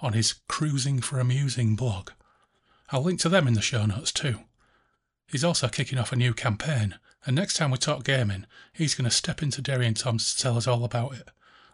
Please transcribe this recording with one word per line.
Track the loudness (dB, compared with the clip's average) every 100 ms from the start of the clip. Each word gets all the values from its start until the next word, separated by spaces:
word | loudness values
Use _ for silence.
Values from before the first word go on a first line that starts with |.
on | -2
his | 0 0 -2 -8
Cruising | -2 0 0 0 0
for | -2 0
Amusing | 2 2 0 2 2 2
blog. | 0 -2 -8 -18 _ _ _ _ _ _ -4
I'll | -2
link | 0 0
to | 2
them | 4 4
in |
the | 4
show | 2 2
notes | 0 0 -4
too. | -2 -2 -4 -8 _ _ _ _ _ _ _ _
He's | -2
also | 0 2 0
kicking | -2 -2 -2
off | 0
a | 2
new | 2
campaign, | 2 0 -2 0 0 0 -4 _ _ -2
and | 0
next | 0
time | 0 0
we | 0
talk | 0 -2
gaming, | 0 2 2 -2 -8 -20 -18
he's | -4 -2
gonna | 0 0
step | 0 -2 -2
into | -4 -4
Derry | -2 0 0
and | 0
Tom's | -2 -2 -2
to | -2
tell | 0 0
us | 2
all | 0
about | 0 -2 -4
it. | -8 -16 _ _ -20 -20